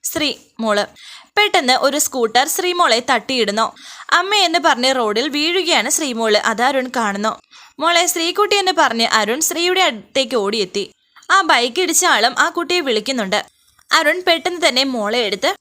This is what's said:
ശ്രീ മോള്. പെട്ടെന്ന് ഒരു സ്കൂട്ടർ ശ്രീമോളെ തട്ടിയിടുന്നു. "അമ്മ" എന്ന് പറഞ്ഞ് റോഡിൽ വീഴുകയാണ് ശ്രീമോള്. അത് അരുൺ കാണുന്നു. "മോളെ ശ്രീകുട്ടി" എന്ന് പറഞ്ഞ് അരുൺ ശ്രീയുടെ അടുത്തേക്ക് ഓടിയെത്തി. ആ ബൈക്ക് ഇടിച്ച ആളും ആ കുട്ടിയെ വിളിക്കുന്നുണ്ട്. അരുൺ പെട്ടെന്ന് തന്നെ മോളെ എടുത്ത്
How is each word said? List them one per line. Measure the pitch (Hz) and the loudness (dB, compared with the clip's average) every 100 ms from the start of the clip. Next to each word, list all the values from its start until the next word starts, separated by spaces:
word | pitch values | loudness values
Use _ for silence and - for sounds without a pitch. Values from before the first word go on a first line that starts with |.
ശ്രീ | - 320 294 - _ - | -6 -4 -4 -6 _ -6
മോള്. | 226 208 - - - - - - | -2 0 -2 -10 -20 -20 -6 0
പെട്ടെന്ന് | 415 370 254 | 2 2 2
ഒരു | 262 277 294 | 2 2 0
സ്കൂട്ടർ | - 269 226 240 285 | -4 -2 0 2 0
ശ്രീമോളെ | - 359 349 330 233 | -2 -2 0 2 2
തട്ടിയിടുന്നു. | 240 247 - 262 202 208 226 - - - - | 0 -2 -2 -2 0 0 -2 -4 -20 -20 0
"അമ്മ" | 330 392 415 | 0 2 2
എന്ന് | 359 339 | 2 2
പറഞ്ഞ് | 320 254 254 262 | 2 2 0 0
റോഡിൽ | 220 208 285 | 0 0 -2
വീഴുകയാണ് | 285 311 359 330 285 220 | -2 0 0 0 0 0
ശ്രീമോള്. | - 302 226 226 214 | -2 -2 -2 0 2
അത് | - 214 | 0 0
അരുൺ | 247 269 254 254 | 0 0 -2 -2
കാണുന്നു. | 220 196 220 - _ - - - | -2 -2 -4 -6 _ -20 -20 -4
"മോളെ | 311 339 349 | 0 2 0
ശ്രീകുട്ടി" | 349 330 359 403 415 | -2 -2 0 0 2
എന്ന് | 370 | 0
പറഞ്ഞ് | 370 277 226 226 | 2 0 2 0
അരുൺ | 226 208 254 | 0 0 -2
ശ്രീയുടെ | 320 311 349 370 | -2 -2 0 2
അടുത്തേക്ക് | 349 226 - 269 254 247 | 0 -2 -6 -4 -2 0
ഓടിയെത്തി. | 196 220 185 202 190 _ _ - - | -2 -2 -4 -4 -8 _ _ -20 0
ആ | 370 | 0
ബൈക്ക് | 339 269 247 240 | 4 2 2 0
ഇടിച്ച | 359 339 359 | 0 2 2
ആളും | 247 226 - | 4 2 2
ആ | 311 | -2
കുട്ടിയെ | 339 320 359 | -2 -2 -2
വിളിക്കുന്നുണ്ട്. | 277 214 214 262 190 202 - _ _ _ _ | 0 -2 -2 -4 -2 -4 -4 _ _ _ _
അരുൺ | 311 302 349 359 | 0 2 0 0
പെട്ടെന്ന് | 330 359 349 311 | 0 0 0 0
തന്നെ | 254 | 2
മോളെ | 269 247 208 240 | -2 -2 -2 -2
എടുത്ത് | 214 190 277 403 | -2 -2 -2 -4